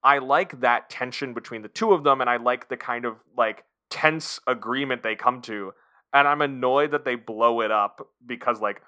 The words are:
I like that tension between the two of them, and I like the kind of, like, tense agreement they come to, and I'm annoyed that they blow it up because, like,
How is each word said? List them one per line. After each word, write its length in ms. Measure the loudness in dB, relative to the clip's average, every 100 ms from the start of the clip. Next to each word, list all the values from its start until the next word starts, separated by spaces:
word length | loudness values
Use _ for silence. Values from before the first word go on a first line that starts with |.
I 140 | 2 2
like 420 | 2 0 0 -2
that 280 | 0 0 -2
tension 440 | -8 -8 -6 -8
between 280 | -10 -12 -14
the 80 | -12
two 240 | -4 2
of 100 | 4
them, 160 | 4 2
and 80 | 2
I 80 | 0
like 300 | 0 -2 -4
the 60 | -10
kind 300 | -6 -6 -6
of, 120 | -8 _ 0
like, 260 | 0 0 _ _ _
tense 500 | 0 2 2 0 -8 -4
agreement 560 | -4 -2 -4 -2 -4
they 120 | -4 0
come 260 | 0 0
to, 300 | -6 -8 -8 -12 _ _ _
and 160 | 2 4
I'm 140 | 2
annoyed 500 | 0 0 0 2 2
that 140 | -2 -4
they 100 | -6
blow 460 | -8 2 2 4
it 100 | 2
up 380 | 0 0 -4 -20 _ -14
because, 340 | -6 -2 -2
like, 220 | -2 -4